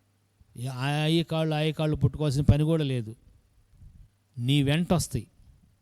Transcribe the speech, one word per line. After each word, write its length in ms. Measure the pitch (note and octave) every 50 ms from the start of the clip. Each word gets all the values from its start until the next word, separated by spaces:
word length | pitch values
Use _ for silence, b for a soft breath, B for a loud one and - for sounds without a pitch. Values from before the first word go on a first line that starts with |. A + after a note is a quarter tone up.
| _ _ _ _ _ _ _ _ - _ _ A#2 A#2+ C3
ఆ, 360 | B2+ B2 C3 C#3+ D3 D3+ D#3
ఈ 160 | D#3 E3 E3+
కాళ్ళు, 320 | D#3 - D#3+ D#3+ D#3+ D#3 D3+
ఆ 60 | D3+
ఈ 120 | D#3 D#3
కాళ్ళు 240 | D3 - D#3 D#3 D3+
పుట్టుకోవాల్సిన 460 | C#3+ C3+ B2+ - D3 D3+ D3 B2+ D3
పని 200 | C#3+ - D3 D3
కూడా 220 | D3+ D#3 E3 D#3 D3
లేదు. 320 | C3+ B2+ B2 G#2+ G#2+ A#2+ - _ - - - _ _ _ _ _ _ - - - - - - - - _ _ _ _ _ B2
నీ 240 | A#2+ C3 C#3+ D3
వెంట 300 | C3+ C#3 D3 E3+ F3 -
వస్తాయి. 340 | F#3 C#3+ - - - A#2+ G2 - _ - - - - _ - _ _ _